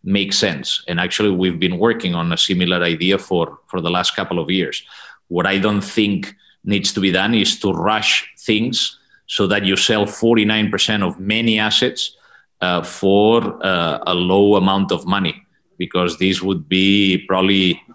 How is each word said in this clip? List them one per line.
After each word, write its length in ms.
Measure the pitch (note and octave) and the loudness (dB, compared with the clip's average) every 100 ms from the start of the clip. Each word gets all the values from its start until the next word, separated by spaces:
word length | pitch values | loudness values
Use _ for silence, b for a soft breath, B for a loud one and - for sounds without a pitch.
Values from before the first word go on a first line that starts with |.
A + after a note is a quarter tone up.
makes 360 | F#2 G2+ G2 - | -2 -2 0 0
sense. 440 | G#2 D2 - - - | -2 -2 -6 -8 -4
And 120 | E2+ | -4
actually, 300 | F2+ - G#2 | -2 0 0
we've 300 | F2+ F#2 E2 | 2 0 0
been 180 | F2+ F2 | -2 0
working 380 | A#2 A2+ F2+ E2+ | 0 0 -2 -2
on 180 | E2+ | -2
a 40 | D#2 | -2
similar 440 | - F2+ F2+ F2+ | 0 0 0 0
idea 380 | F2 D#2+ F2+ G2 | 0 0 0 0
for, 400 | - F2+ D#2+ - _ | 0 -2 -2 -8 _
for 120 | F2+ | -6
the 120 | E2+ | -2
last 240 | F2+ F2 - | 0 -2 -2
couple 240 | F#2 F2 | -4 -4
of 100 | D#2+ | -2
years. 320 | F#2 D2 - - B B B - | -2 -2 -6 -14 B B B -6
What 180 | F2 G2 | -2 0
I 140 | G2 | 2
don't 220 | G#2+ G#2 | 2 0
think 520 | G2 - G#2 F#2+ G2 - b b | -2 0 0 0 -6 -14 b b
needs 280 | - G2+ F2+ | -2 -2 0
to 60 | - | 0
be 120 | F#2+ | 0
done 240 | F#2 G2+ A2+ | 2 2 2
is 240 | F#2+ - | 0 0
to 120 | G2 | -2
rush 560 | E2+ F#2 G#2+ - - - - | 0 0 0 0 -2 -4 -10
things 580 | - G#2+ A#2+ - - - b b b | -2 0 0 -2 -4 -8 b b b
so 180 | - F#2+ | -4 0
that 200 | G2+ G2 | 0 0
you 100 | F#2 | 0
sell 320 | - G#2+ G#2 | 2 0 0
forty-nine 640 | - A#2 A#2 G#2 G#2+ G#2+ | 0 2 4 4 2 0
percent 320 | A2+ - G#2+ | 0 -2 0
of 160 | F2+ - | -2 -4
many 400 | F#2+ A2 A#2 A2 | -4 -2 0 0
assets, 560 | G#2+ - B2 - - - b b b - | 2 0 0 -2 -10 -10 b b b -6
uh, 220 | F2+ F2+ | -2 -2
for, 800 | E2+ - G2 G2+ G#2+ A#2 A2+ - | -4 -2 2 4 4 4 0 -4
uh, 360 | F#2+ F2+ E2 C#2+ - | -2 0 -2 -2 -2
a 80 | F2+ | -2
low 400 | F2+ G2 G2+ G2+ | 2 4 6 4
amount 360 | F#2+ G2 F#2+ | 4 2 0
of 140 | E2+ E2+ | -2 -2
money, 380 | G2 F2 - _ _ _ - | -2 -2 -6 _ _ _ -10
because 400 | E2+ F#2 F2 E2 | -6 -2 -2 0
this 240 | F#2 F#2 | 0 0
would 260 | F#2 F#2 D2 | -2 -4 0
be 560 | F#2 G2 G2+ G2 F#2 - | 2 4 4 2 0 0
probably 520 | F#2 F#2+ G2 F2+ E2+ - | 0 2 2 2 -2 -8